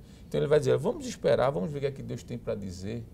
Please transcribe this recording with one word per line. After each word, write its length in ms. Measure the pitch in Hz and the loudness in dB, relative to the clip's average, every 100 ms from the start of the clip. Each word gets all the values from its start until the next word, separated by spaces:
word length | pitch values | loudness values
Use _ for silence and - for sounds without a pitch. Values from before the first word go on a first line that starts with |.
| - - - | -16 -18 -4
Então 140 | 147 | -2
ele 60 | 147 | 4
vai 120 | 151 | 6
dizer, 160 | 127 127 | 6 4
"Vamos 300 | 165 311 254 | 2 -2 -6
esperar, 420 | - 165 113 127 | -2 2 4 4
vamos 200 | 160 180 | 0 -4
ver 60 | 143 | -2
o 40 | |
que 60 | 135 | -4
é 40 | |
que 120 | 135 | -4
Deus 180 | 117 123 | -8 -8
tem 160 | - 120 | -8 -8
para 180 | 117 107 | -6 -6
dizer." 500 | 98 87 98 117 117 | -6 -8 -8 -8 -10